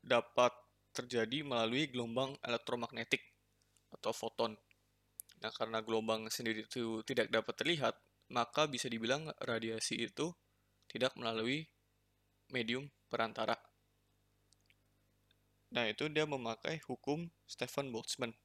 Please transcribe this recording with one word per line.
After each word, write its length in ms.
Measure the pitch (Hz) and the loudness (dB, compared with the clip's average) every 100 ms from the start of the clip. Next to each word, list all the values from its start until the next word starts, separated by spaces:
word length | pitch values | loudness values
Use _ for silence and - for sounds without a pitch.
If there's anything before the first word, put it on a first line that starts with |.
dapat 500 | 127 120 - - 120 - _ _ _ | 6 4 4 6 6 4 _ _ _
terjadi 540 | - 123 120 113 139 143 | -8 0 2 2 0 0
melalui 420 | 120 113 127 151 | 2 4 2 0
gelombang 420 | 123 117 117 135 139 | -2 -2 0 0 -4
elektromagnetik 800 | 127 117 - 123 117 117 113 120 - _ _ _ _ _ _ | -4 -4 -2 -4 -4 -6 0 0 -2 _ _ _ _ _ _
atau 180 | - - | -4 -4
foton. 460 | 113 113 - 117 107 _ _ _ _ _ _ - - | -2 -4 0 0 -2 _ _ _ _ _ _ -20 -10
Nah, 120 | 110 - | -8 -4
karena 240 | 113 113 | -2 -2
gelombang 440 | 110 113 110 110 110 | 2 0 2 0 0
sendiri 320 | - 117 110 - | -2 -2 -2 -4
itu 360 | 127 113 113 | -4 -2 -2
tidak 240 | - 123 110 | 0 2 4
dapat 280 | 113 110 - | 2 0 -2
terlihat, 380 | 147 170 117 - _ _ _ | 0 2 2 0 _ _ _
maka 360 | 123 117 - 151 | -2 0 2 2
bisa 200 | 127 127 | 2 -2
dibilang 400 | 117 113 139 160 - | -2 2 0 0 -6
radiasi 560 | - 113 113 113 - 117 | -2 -2 -2 -2 -2 -2
itu 280 | 113 - 160 - _ _ _ _ _ | -2 -2 -4 -4 _ _ _ _ _
tidak 280 | 113 127 - | -2 -2 0
melalui 480 | 117 113 117 147 160 _ _ _ _ _ _ _ _ | -4 -2 0 -2 -6 _ _ _ _ _ _ _ _
medium 360 | 127 113 123 143 _ _ | -4 0 -2 -4 _ _
perantara. 480 | 117 113 113 113 117 - _ _ _ _ _ _ _ _ _ _ _ _ _ _ _ _ _ _ _ _ | -2 -2 0 0 -2 -4 _ _ _ _ _ _ _ _ _ _ _ _ _ _ _ _ _ _ _ _
Nah, 160 | 120 113 | 0 0
itu 180 | 110 151 | 0 0
dia 160 | 151 151 | 2 2
memakai 520 | 139 117 113 - 160 - | 0 -2 -2 -4 -4 -6
hukum 420 | 127 - 151 170 _ - | -6 -2 -2 -4 _ -16
Stefan 420 | - 123 - 139 | -6 -4 -4 -4
Boltzmann. 460 | 110 - - 120 - | -6 -6 -4 -4 -6